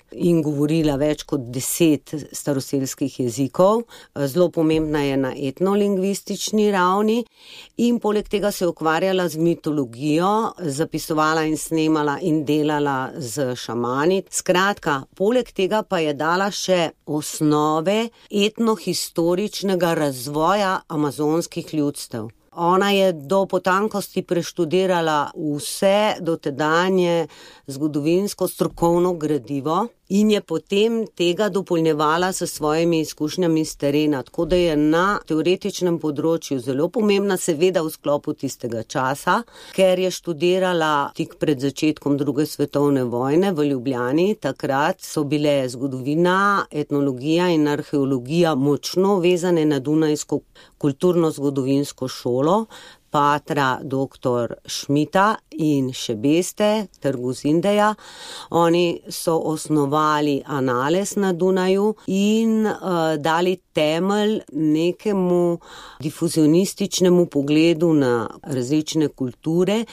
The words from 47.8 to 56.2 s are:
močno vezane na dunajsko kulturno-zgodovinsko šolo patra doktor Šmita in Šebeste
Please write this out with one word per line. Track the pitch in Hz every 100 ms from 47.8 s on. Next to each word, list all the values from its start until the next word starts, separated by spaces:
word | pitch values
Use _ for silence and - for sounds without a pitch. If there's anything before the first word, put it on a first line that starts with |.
| 147 147 135 131 123 165 165
močno | 135 143 139 - 175 190 196
vezane | 175 180 180 170
na | 151 139
dunajsko | 131 156 156 151 - 143 - - - _
kulturno-zgodovinsko | 147 135 180 170 160 151 139 139 131 139 143 - 131
šolo | - 127 123 151 208 220 - - - _
patra | 151 143 147 - 151 131 127
doktor | 135 135 135 - 131 120 117 - -
Šmita | - - 143 147 190 208 - _
in | 320 151 143 127
Šebeste | 131 - 104